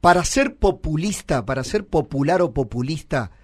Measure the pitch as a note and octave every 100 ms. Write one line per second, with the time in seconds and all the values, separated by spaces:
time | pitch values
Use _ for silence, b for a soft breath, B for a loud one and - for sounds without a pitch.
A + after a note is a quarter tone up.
0 | F3 F3+ - C4+ C#4 - G3+ F#3 D#3 D#3
1 | F#3+ G3 - C#3 G#2+ C3+ B2 G#3+ G3 E3
2 | - C3+ C#3 F3+ F3 A#2 B2 A#2 B2+ D#3+
3 | - C#3 G#2+ b